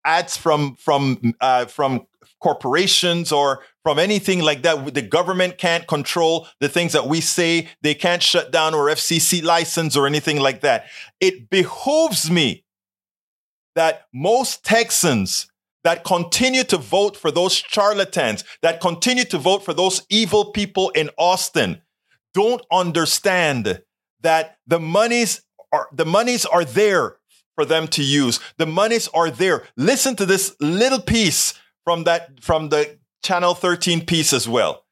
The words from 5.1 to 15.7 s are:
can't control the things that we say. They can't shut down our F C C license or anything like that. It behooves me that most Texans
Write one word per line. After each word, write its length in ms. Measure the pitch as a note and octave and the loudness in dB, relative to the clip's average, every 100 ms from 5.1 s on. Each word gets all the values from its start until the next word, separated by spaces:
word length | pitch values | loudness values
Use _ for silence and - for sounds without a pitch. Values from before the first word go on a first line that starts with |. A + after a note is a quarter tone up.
| D#3+ E3+ F3+ F3+ F3+ | 0 0 0 -2 0
can't 300 | F3+ E3+ E3+ | -2 -2 -2
control 600 | D3 C#3 F3 E3 E3 - _ | -4 -2 0 0 0 -6 _
the 100 | C#3 | -2
things 220 | F3 E3+ | 0 0
that 140 | - B2+ | 0 0
we 140 | D#3+ | -2
say. 480 | D#3+ - E3 E3 E3 - | -2 0 0 0 -4 -4
They 140 | D3+ | -2
can't 260 | D3 F3+ F3 | 0 0 0
shut 300 | - F3+ - | 2 0 0
down 240 | E3 D#3+ | 0 2
our 140 | D#3 C#3+ | 2 0
F 100 | D3+ | 0
C 200 | - E3 | -2 0
C 220 | - F3 | 0 0
license 560 | D#3+ E3+ E3 - D#3+ D3 | 0 0 0 -4 -2 0
or 80 | |
anything 340 | C#3 D3+ D#3+ D3 | 0 0 -2 0
like 200 | C3+ A#2+ | 0 0
that. 240 | C#3+ A#2 - - - _ | 0 0 -4 -20 -20 _
It 300 | F#3 F#3 A#2+ | -2 -2 -2
behooves 800 | F#3+ - - C4+ D#4 D#4+ F3+ D#3 | 0 0 -4 0 2 2 -2 -2
me 360 | F3 C3+ - _ _ _ _ _ _ _ _ _ _ _ | 0 0 -4 _ _ _ _ _ _ _ _ _ _ _
that 320 | D#3+ D#3+ D#3 _ | 0 0 -2 _
most 500 | B2+ E3+ A#3+ B3+ - | -4 0 0 0 -6
Texans 840 | - A3+ A3+ - - A#2 F#2 - - _ _ | 0 0 2 0 2 2 0 -4 -8 _ _